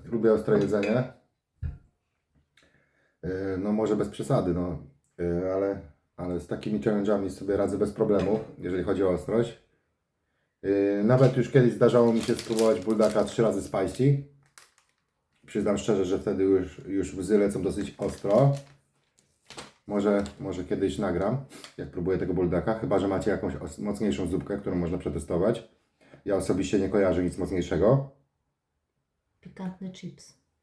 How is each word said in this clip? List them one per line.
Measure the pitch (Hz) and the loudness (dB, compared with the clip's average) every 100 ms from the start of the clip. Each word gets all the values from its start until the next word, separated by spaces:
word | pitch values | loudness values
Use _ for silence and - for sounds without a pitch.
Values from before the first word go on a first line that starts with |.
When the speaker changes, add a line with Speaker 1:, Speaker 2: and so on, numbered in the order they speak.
Speaker 1:
Lubię | - 117 110 | -6 0 4
ostre | 107 - 104 | 4 4 2
jedzenie. | 98 104 104 120 131 - _ _ _ - - - _ _ _ _ _ _ _ _ _ _ _ _ _ _ | 2 0 0 0 -2 -8 _ _ _ -12 -10 -10 _ _ _ _ _ _ _ _ _ _ _ _ _ _
E, | 90 95 98 92 | -8 -4 -4 -2
no, | 101 | 0
może | 107 107 107 | 0 2 0
bez | 104 | -2
przesady, | - - 123 90 | -4 -2 0 0
no, | 87 90 78 - _ _ - | -2 -2 -6 -12 _ _ -6
e, | 87 87 92 | -4 -2 -2
ale, | 95 101 98 80 _ _ - | 0 -2 -4 -10 _ _ -10
ale | 90 87 | -6 -6
z | - | -6
takimi | 110 113 104 | -6 -4 -2
challenge'ami | 113 104 101 101 95 | 0 0 0 0 -2
sobie | - 98 98 | -6 -2 0
radzę | 98 95 | 0 0
bez | 104 | -2
problemu, | - 104 101 90 107 - - | 0 2 2 2 -2 -4 -10
jeżeli | 90 92 | -6 -4
chodzi | 90 92 | -2 0
o | 95 | 2
ostrość. | 87 - 110 117 - _ _ _ _ _ _ _ _ _ _ | 0 0 0 0 -4 _ _ _ _ _ _ _ _ _ _
E, | 95 98 101 101 | 0 2 2 2
nawet | 107 131 131 131 | 4 6 4 4
już | 117 | 2
kiedyś | 139 120 | 4 4
zdarzało | 104 120 120 117 | 4 4 6 4
mi | 113 | 2
się | 104 | 0
spróbować | 113 - 110 113 107 | -4 -2 2 4 2
buldaka | 107 110 107 107 | 0 2 2 2
trzy | 98 - | -2 0
razy | 110 98 | 0 0
spicy. | 95 101 90 - 135 143 - _ _ - - _ _ _ _ _ _ _ - | -4 -4 -2 2 2 2 -2 _ _ -20 -20 _ _ _ _ _ _ _ -8
Przyznam | 107 104 101 | -2 0 0
szczerze, | - 98 | 2 2
że | 90 95 | 2 -2
wtedy | 107 95 | -2 0
już, | 95 95 90 - - | 4 4 2 -10 -6
już | 98 87 | -4 -4
łzy | 90 90 104 | -4 0 2
lecą | 101 - | 2 0
dosyć | 92 101 - - | -4 -4 -6 -6
ostro. | 98 - 98 107 139 139 - - _ _ _ _ _ _ - - - _ - | -6 -4 2 4 4 2 -6 -20 _ _ _ _ _ _ -20 -18 -18 _ -4
Może, | 101 101 101 101 - | 0 2 2 0 -8
może | 95 90 | -8 -8
kiedyś | - 101 95 - | -4 -2 -2 0
nagram, | 95 85 98 139 - - - - | -2 0 -2 -2 -6 -16 -18 -14
jak | 69 | -12
próbuję | - 87 90 | -4 -2 0
tego | 92 | 0
buldaka, | 87 87 87 113 110 | 0 0 0 -2 -2
chyba | - 98 | 0 0
że | 98 | 0
macie | 95 107 | 0 0
jakąś | 90 90 | -2 -2
os-, | 71 85 - | -6 -10 -8
mocniejszą | 104 - 107 90 87 | -6 -2 -2 -2 -2
zupkę, | 87 - 101 | -4 -4 -6
którą | - 90 | -4 -2
można | 85 87 | -2 -4
przetestować. | - 76 78 87 98 120 - _ _ _ _ - | -4 -6 -4 0 0 0 -6 _ _ _ _ -12
Ja | - 95 | -4 -2
osobiście | 92 92 - 104 | 0 -2 0 0
nie | 95 | 2
kojarzę | 104 95 87 | 2 2 2
nic | 90 90 | 0 -2
mocniejszego. | 87 95 82 85 98 139 139 - _ _ _ _ _ _ _ _ _ _ _ _ | -4 -2 -2 2 4 4 2 -12 _ _ _ _ _ _ _ _ _ _ _ _
Speaker 2:
Pikantny | 180 - 185 185 185 | -20 -12 -12 -10 -14
chips. | - 170 - - _ _ _ | -12 -16 -16 -20 _ _ _